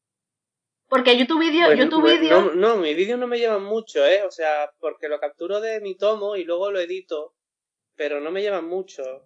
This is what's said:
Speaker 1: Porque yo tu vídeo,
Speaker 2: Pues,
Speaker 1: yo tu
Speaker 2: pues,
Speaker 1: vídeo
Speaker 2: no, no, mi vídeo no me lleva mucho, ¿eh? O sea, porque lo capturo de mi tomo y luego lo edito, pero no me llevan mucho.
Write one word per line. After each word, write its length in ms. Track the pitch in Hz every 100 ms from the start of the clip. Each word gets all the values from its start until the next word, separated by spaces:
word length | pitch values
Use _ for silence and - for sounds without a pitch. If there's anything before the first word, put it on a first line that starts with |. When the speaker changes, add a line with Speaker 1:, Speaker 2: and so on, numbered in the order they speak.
| _ _ _ _ _ _ _ _ -
Speaker 1:
Porque 280 | 262 254 247
yo 80 | 254
tu 140 | 320
vídeo, 280 | 330 311 339
Speaker 2:
Pues, 120 | 247
Speaker 1:
yo 80 | 311
tu 140 | 311
Speaker 2:
pues, 180 | 302 320
Speaker 1:
vídeo 220 | 311 -
Speaker 2:
no, 120 | 185
no, 220 | 170 214 220
mi 180 | 160
vídeo 220 | 156 196 247
no 100 | 247
me 140 | 240
lleva 200 | 233 208
mucho, 460 | 196 220 220 151 143
¿eh? 180 | 196
O 80 | 190
sea, 420 | - 156 151 147 _
porque 260 | 160 - 151
lo 140 | 147
capturo 400 | 147 - 170 208
de 180 | 220 220
mi 160 | 202 185
tomo 400 | 202 220 202 202
y 80 |
luego 260 | 165 175 202
lo 120 | 196
edito, 520 | 175 190 - 156 160 _ _ _ _ _ _ -
pero 240 | 147 147
no 100 | 151
me 120 | 190
llevan 240 | 208 190 165
mucho. 360 | 185 185 - 131 131